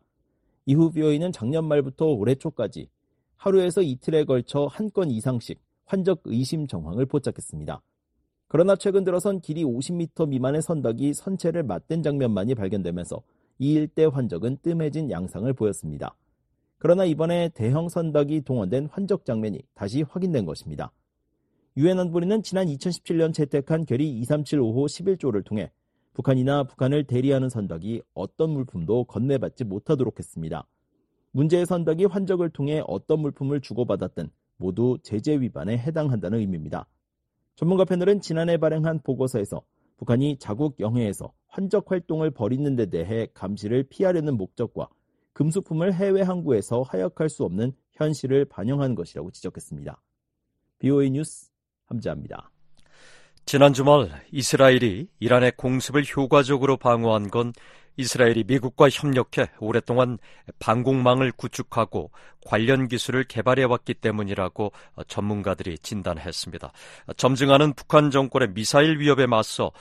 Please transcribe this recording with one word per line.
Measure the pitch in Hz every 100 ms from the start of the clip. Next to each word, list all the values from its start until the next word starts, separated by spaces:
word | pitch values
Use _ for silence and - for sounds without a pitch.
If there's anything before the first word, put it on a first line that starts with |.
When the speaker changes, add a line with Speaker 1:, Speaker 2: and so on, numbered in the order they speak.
| _ _ _ _ _ _ -
Speaker 1:
이후 | 143 165
비오에이는 | 156 156 147 180
작년 | - 110 160 156
말부터 | 147 135 - 160
올해 | 123 107 135
초까지 | 160 - 104 78 - _ _ _ _ _
하루에서 | 196 190 180 170
이틀에 | 170 127 - 160 147
걸쳐 | 127 120 143 143
한 | - 214
건 | 196 170
이상씩 | 110 131 123 - - _ _ -
환적 | 190 185 185 -
의심 | 113 131 165 143
정황을 | 92 78 98 131
포착했습니다. | 147 131 - - 76 76 78 _ _ _ _ _ _ _
그러나 | - 185 196
최근 | 202 190
들어선 | 190 180 202 196
길이 | - 156
오십 | 151 117 131 175
미터 | 165 - 160
미만의 | 131 127 151
선박이 | 160 160 123 117 143 143
선체를 | - 190 170 165
맞댄 | 135 85 - 165
장면만이 | 151 143 127 101 107
발견되면서 | 127 95 101 87 87 85 82 - _ _ -
이 | 135
일대 | 151 151 - 156
환적은 | 135 120 85 113 135
뜸해진 | 165 170 151 151 147
양상을 | 87 90 87 117
보였습니다. | 131 107 98 80 71 67 - _ _ _ _ _ _
그러나 | 156 180 185
이번에 | 151 165 175 170
대형 | - 110 147 170
선박이 | 175 165 147 143 156
동원된 | 135 127 95 123 147
환적 | - 190 202
장면이 | - 113 110 87 - -
다시 | 101 127
확인된 | 156 185 185 147 87
것입니다. | 71 - 73 71 _ _ _ _ _ _ _ _ -
유엔 | 160 185
안보리는 | 180 170 175 220
지난 | 185 185 185
이천십칠 | 135 180 170 - 165
년 | 160
채택한 | 160 147 147 139 160 165
결의 | 120 156
이삼칠오 | 113 120 151 143 151 113
호 | 117 147
십일 | - 185 185
조를 | 139 104
통해 | - 107 82 _ _ _ _
북한이나 | - 123 131 127 143
북한을 | 131 - 131 147
대리하는 | 139 123 139 135 127
선박이 | 117 95 82 95 113 - -
어떤 | 98 - 160
물품도 | 147 127 90 82 120
건네받지 | 123 101 127 139 87 -
못하도록 | 107 98 - 151 113 -
했습니다. | 90 - 80 80 - _ _ _ _ _ _
문제의 | 131 151 175 175
선박이 | 175 160 160 196
환적을 | 202 190 185 170
통해 | - 143 151 -
어떤 | 92 - 156
물품을 | 147 139 139 143
주고받았든 | - 113 117 98 92 - 76 - _ -
모두 | 92 139 123 123
제재 | - 107 151 147
위반에 | 123 - 85 120
해당한다는 | 127 160 151 113 87 113
의미입니다. | 101 87 76 82 - _ _ _ _ _ _ -
전문가 | 160 185 180
패널은 | 180 180 202
지난해 | - 160 170 165
발행한 | 156 156 160 160
보고서에서 | - 127 131 120 101 82 - _ _ _
북한이 | 120 120 143 139
자국 | - 107 151 131
영해에서 | 104 120 110 95 - - _
환적 | - 190 208 -
활동을 | 185 - 160 156
벌이는 | 131 107 131 147 127
데 | 101
대해 | 82 85 113 110 -
감시를 | 95 98 104 123
피하려는 | - - 190 175 151 123
목적과 | 92 - 110 87 67 _ _ _ _
금수품을 | - 147 180 - 160 185
해외 | 180 196 190
항구에서 | 185 185 160 113 - 120
하역할 | 131 185 92 - 160
수 | - 98
없는 | 90 123 - _
현실을 | - 151 151 127 135
반영한 | 139 - 104 143 135 104
것이라고 | 85 - 82
지적했습니다. | - 90 - - 76 71 76 _ _ _ _ _ _ _ _
비오에이 | 127 143 139
뉴스 | 135 156 - - _ _ _ -
함지아입니다. | 120 90 76 - 50 - _ _ - _ _ - - _ _ -
Speaker 2:
지난 | 135 143
주말 | 135 139 147 98 - -
이스라엘이 | - 113 147 135 127 123 95 175 -
이란의 | 110 123 123 -
공습을 | 127 131 - 135
효과적으로 | 139 - 135 147 131 139 139 131
방어한 | 123 117 117 110 101
건 | 117 120 113 - - - -
이스라엘이 | 123 - 120 113
미국과 | 98 131 120 - 143
협력해 | - 147 127 113 - 120 -
오랫동안 | 107 110 - 120 127 110 - - - -
방공망을 | - 117 127 135 123 127 135
구축하고 | - 123 - 123 - 110 101 76 - - - -
관련 | 107 113 135 127
기술을 | 117 - 123
개발해왔기 | 127 - 127 127 127 120 - 120
때문이라고 | 110 107 98 101 92 - 104 - - - -
전문가들이 | - 101 104 98 92 92 80
진단했습니다. | - 104 92 80 82 - - 82 67 - - - - -
점증하는 | 127 131 139 139 151
북한 | - - 151 147
정권의 | 135 135 135 117
미사일 | 92 107 143 156 151
위협에 | 147 135 127
맞서 | 113 107 - 98 -